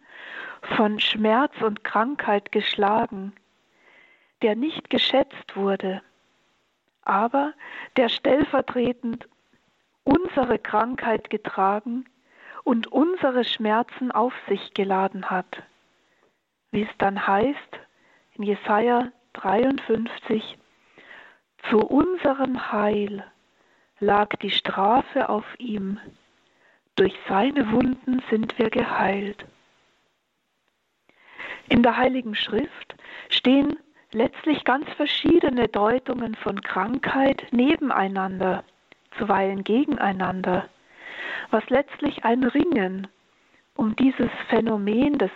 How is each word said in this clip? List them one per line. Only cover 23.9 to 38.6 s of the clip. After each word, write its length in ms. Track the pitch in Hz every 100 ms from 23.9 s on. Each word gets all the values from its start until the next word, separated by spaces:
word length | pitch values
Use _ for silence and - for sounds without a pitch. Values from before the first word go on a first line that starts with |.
| _
lag 300 | 202 208 208 -
die 100 | 196
Strafe 760 | - - 196 196 247 - 269 -
auf 160 | 214 - -
ihm. 400 | 247 208 190 208 - - _ _ _ _ _ _ _ -
Durch 180 | 190 - -
seine 440 | 190 254 285 214
Wunden 520 | 233 254 254 - 254 -
sind 280 | 220 220 -
wir 120 | 220
geheilt.“ 760 | 247 233 - 196 202 202 - - _ _ _ _ _ _ _ _ _ _ _ _ _ _ _ _ _ _ - - - -
In 160 | 233
der 140 | 240 240
Heiligen 380 | 254 254 226 208
Schrift 600 | - 214 294 - - - - - -
stehen 480 | - 247 269 285 302 - _ _
letztlich 520 | 220 262 - 320 294
ganz 260 | - 254 311
verschiedene 760 | - 294 - 285 339 302 247 220
Deutungen 640 | 208 214 254 - 247 220
von 280 | 220 - 196
Krankheit 840 | - 185 208 269 - 269 269 277 -
nebeneinander, 1120 | 240 262 330 277 - 190 196 190 185 185 180